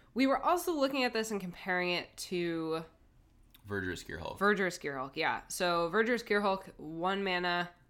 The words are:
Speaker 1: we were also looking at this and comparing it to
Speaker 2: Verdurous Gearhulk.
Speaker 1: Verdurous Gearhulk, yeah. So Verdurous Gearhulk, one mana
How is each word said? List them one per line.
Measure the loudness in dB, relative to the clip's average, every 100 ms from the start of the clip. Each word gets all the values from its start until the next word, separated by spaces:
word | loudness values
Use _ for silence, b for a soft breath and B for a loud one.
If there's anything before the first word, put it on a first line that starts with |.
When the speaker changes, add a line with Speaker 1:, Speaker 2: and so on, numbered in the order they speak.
| b
Speaker 1:
we | 2 4
were | 4
also | 2 2 2
looking | 2 2 2
at | 0
this | 0 -2
and | -2
comparing | -6 -6 -2 0 0
it | -2 -4 -10
to | -4 -2 0 -2 -2 -4 -6 -16 _ -20 -20 -20 -20 -20 -6
Speaker 2:
Verdurous | -4 -2 -4 -6
Gearhulk. | -8 -8 0
Speaker 1:
Verdurous | 2 4 2 -2
Gearhulk, | -6 -6 -6 -2
yeah. | 0 0 -4
So | -2 2 2 2
Verdurous | 2 2 2
Gearhulk, | 2 2 4 0 -4 -14
one | -10 -4 -2 0
mana | 0 0 2 0 -2 -8 -20